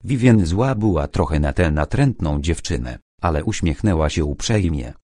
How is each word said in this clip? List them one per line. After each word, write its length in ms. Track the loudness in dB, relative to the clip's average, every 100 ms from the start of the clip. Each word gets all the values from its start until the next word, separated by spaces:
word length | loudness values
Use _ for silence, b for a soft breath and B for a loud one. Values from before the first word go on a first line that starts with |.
Vivien 420 | -2 4 6 6 4
zła 300 | 0 0 0
była 320 | 0 0 0
trochę 320 | -2 0 0
na 140 | 0
tę 180 | 0 0
natrętną 680 | 0 -2 2 0 0 -2 -2
dziewczynę, 580 | -2 -4 -4 -6 -6 -12 _ _
ale 220 | -2 -2
uśmiechnęła 680 | -2 -2 -2 0 0 2 0
się 160 | 0 -4
uprzejmie. 680 | -4 -2 0 0 -2 -6 -14